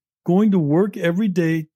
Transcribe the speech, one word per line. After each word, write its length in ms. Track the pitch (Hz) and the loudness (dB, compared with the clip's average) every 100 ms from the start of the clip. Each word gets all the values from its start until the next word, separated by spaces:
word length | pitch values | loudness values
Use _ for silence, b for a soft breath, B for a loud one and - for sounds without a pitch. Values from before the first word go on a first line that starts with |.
| _ _ - | _ _ -2
going 240 | 180 220 | 2 2
to 80 | 190 | 2
work 380 | 147 156 208 196 | 2 0 0 -2
every 320 | 170 175 220 | -4 -2 -2
day? 400 | 180 165 165 156 | -2 -2 -2 -6